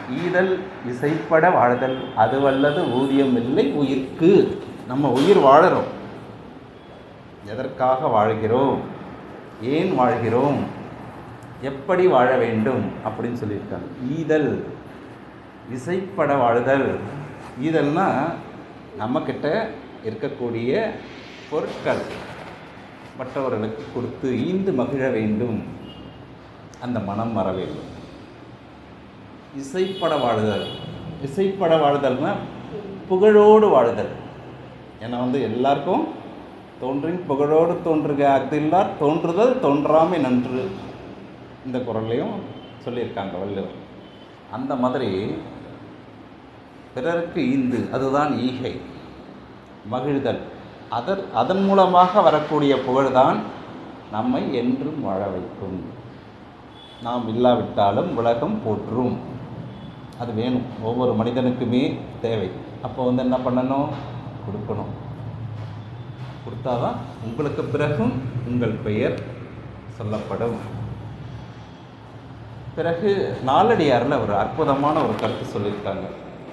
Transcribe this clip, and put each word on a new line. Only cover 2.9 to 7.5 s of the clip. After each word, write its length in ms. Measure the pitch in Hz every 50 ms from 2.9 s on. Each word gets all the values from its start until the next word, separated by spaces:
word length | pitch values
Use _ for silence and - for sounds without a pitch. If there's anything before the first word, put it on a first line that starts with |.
| 117
ஊதியம் 440 | 127 139 135 135 139 139 127 123
இல்லை 300 | 113 117 123 147 196 262
உயிர்க்கு." 920 | 143 139 147 143 127 - 131 - - - - 160 180 202 165 - - - - - - - - - -
நம்ம 200 | 127 139 147 131
உயிர் 300 | 117 135 143 180 202 185
வாழறோம், 520 | 147 131 139 151 180 180 143 117 - - - - - - - - - - - - - - - - - - - - - - - - - - - - - - - - -
எதற்காக 600 | 101